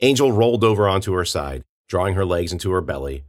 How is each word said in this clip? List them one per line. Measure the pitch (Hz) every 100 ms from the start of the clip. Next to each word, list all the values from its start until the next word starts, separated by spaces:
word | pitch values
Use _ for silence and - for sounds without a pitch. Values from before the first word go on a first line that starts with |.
Angel | 131 135 135
rolled | 107 120 117
over | 110 104 101
onto | 95 98
her | 90 87
side, | 80 71 67 - _ -
drawing | 90 95
her | 95 92
legs | 87 85
into | 90 95
her | 92
belly, | 80 71 69 69